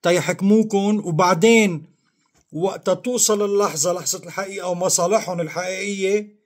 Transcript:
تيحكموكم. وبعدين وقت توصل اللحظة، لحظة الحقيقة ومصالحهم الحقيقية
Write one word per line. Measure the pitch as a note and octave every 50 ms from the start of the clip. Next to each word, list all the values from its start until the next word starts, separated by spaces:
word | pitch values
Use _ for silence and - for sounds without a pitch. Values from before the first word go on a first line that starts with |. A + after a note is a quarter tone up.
تيحكموكم. | - F3 F3 F3 D3 - F3+ E3+ F#3 G3 G#3 A3 G#3+ A3 G3+ G3 G3 G3+ G#3+ G#3 -
وبعدين | - D#3+ D3+ F#3 F3 F#3 E3 F3+ A3+ A#3 A3+ G#3+ G3 E3+ D3+ D#3 - _ _ _ _ _ _ _ _ _ _ _ _
وقت | - D3+ F3 F#3+ - - - G3
توصل | F#3 F#3 F#3 B3 B3 A3 - - G#3+ G#3 G#3
اللحظة، | G3+ G3+ G3+ G3+ G3+ - D3+ C#3+ F3+ F3
لحظة | F3+ E3 - - F3+ D3+
الحقيقة | E3+ D#3+ F#3 G3 G3 G3 F#3+ F3
ومصالحهم | F#3 F3 F3 F#3 F3+ - - E3+ F3 G#3 A3 - - F#3 E3+
الحقيقية | E3+ D#3 - E3 F3+ F#3 F#3+ F#3+ G3 G3+ G3+ G3 F#3+ F#3+ G3+ G#3+ G#3 G#3 - _ _